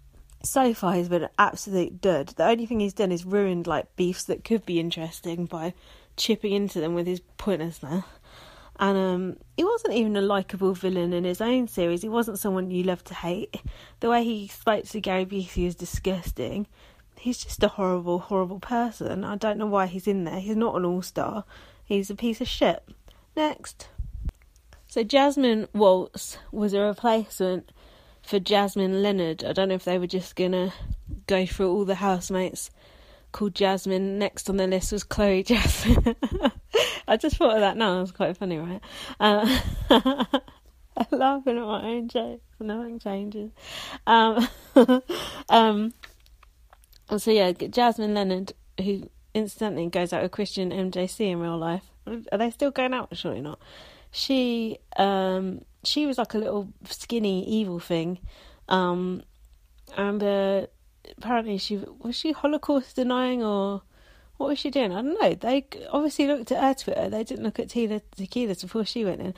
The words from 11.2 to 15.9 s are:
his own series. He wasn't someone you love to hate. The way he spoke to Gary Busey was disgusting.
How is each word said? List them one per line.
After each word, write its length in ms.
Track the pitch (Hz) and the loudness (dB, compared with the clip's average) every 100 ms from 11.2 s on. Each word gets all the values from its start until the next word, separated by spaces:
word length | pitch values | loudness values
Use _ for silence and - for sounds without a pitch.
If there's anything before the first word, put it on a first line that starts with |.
his 160 | 180 180 | -2 0
own 280 | 226 254 240 | 0 2 0
series. 340 | - 175 175 | 0 0 0
He 60 | 214 | -2
wasn't 300 | 233 226 202 | -2 -2 -2
someone 320 | 214 185 185 | -2 0 0
you 120 | 180 | 0
love 200 | 180 180 | 0 -2
to 100 | - | -6
hate. 420 | - 170 180 - - - - - - | -8 -6 -6 -6 -10 -12 -12 -16 -4
The 100 | 233 | 2
way 120 | 240 | 2
he 240 | 233 220 202 | 2 -2 -8
spoke 360 | - - 214 - | -6 -2 -2 -2
to 140 | 214 | -6
Gary 240 | 196 185 | -2 -2
Busey 400 | 185 196 180 - | -2 -4 -4 -2
was 100 | 180 | -2
disgusting. 920 | 170 175 | -4 -8